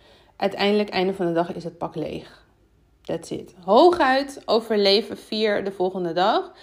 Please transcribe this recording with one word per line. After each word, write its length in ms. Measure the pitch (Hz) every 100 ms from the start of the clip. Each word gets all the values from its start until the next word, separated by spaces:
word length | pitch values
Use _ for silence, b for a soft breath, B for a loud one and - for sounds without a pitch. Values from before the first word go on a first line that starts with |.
| b b b -
Uiteindelijk, 540 | 202 - 202 208 208
einde 240 | 190 185
van 120 | 190 175
de 80 |
dag, 200 | 165 175
is 100 | 180
het 140 | 170 -
pak 180 | 165 156
leeg. 500 | 156 160 - - _ _ _ _ _ _
That's 280 | - 165 -
it. 260 | - - -
Hooguit 800 | 175 220 349 349 269 262 277 - -
overleven 720 | 220 220 214 196 202 214 -
vier 460 | - 220 220 202
de 80 | 196
volgende 420 | 196 185 190 175
dag. 380 | 175 196 320 359 B